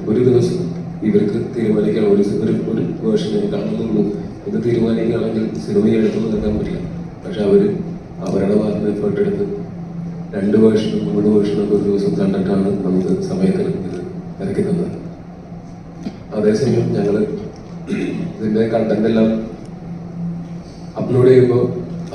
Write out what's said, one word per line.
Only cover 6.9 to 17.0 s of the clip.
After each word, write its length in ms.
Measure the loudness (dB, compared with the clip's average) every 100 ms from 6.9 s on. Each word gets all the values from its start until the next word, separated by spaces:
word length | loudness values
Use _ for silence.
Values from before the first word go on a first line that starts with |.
| -8 -10 -12
പക്ഷെ 180 | -10 -2 4
അവര് 200 | 4 4 0 -6 -10 -12 -10 -4
അവരുടെ 280 | 0 2 2
ഭാഗത്ത് 260 | 0 0 -2
എഫേർട്ട് 280 | -2 -2 0
എടുത്ത് 220 | 0 0 -4 -6 -10 -12 -12 -10 -10 -10 -8 -2
രണ്ട് 200 | 2 6
വേർഷനും 380 | 6 4 2 -2 0
മൂന്ന് 220 | 2 4
വേർഷനൊക്കെ 400 | 4 2 0 2 2
ഒരു 60 | 2
ദിവസം 240 | 2 0 2
കണ്ടിട്ടാണ് 500 | 0 0 0 2 2 0 0
നമുക്ക് 260 | 0 0 0 -2
സമയത്തിന് 420 | 0 0 0 -2 -4 -6
ഇത് 120 | -8 -10 -12 -12 -8
ഇറക്കി 200 | -4 -2 0
തന്നത്. 280 | 0 -2 -6 -12 -14 -16 -16 -16 -14 -14 -16 -16 -12 -12 -12 -8 0
അതേസമയം 480 | 2 4 2 2 2
ഞങ്ങള് 240 | 0